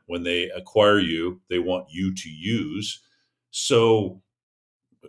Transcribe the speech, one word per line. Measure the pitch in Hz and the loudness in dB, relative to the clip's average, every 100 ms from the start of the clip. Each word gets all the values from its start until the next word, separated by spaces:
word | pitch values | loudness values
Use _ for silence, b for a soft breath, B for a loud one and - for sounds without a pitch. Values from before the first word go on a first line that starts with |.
| - | -10
when | 87 | -8
they | 87 87 90 | -4 -2 -4
acquire | 90 - 107 104 104 | -8 -2 4 6 4
you, | 85 82 87 90 _ | 2 -2 -4 -8 _
they | 90 | -4
want | 85 90 92 | -2 -4 -6
you | 80 95 95 | -4 -4 -4
to | 82 | -10
use. | 78 92 113 76 92 110 - _ _ _ _ _ | -10 -4 -4 -4 -6 -8 -10 _ _ _ _ _
So | - - 117 113 110 95 92 _ _ _ _ _ _ _ _ | -8 2 4 6 4 2 -8 _ _ _ _ _ _ _ _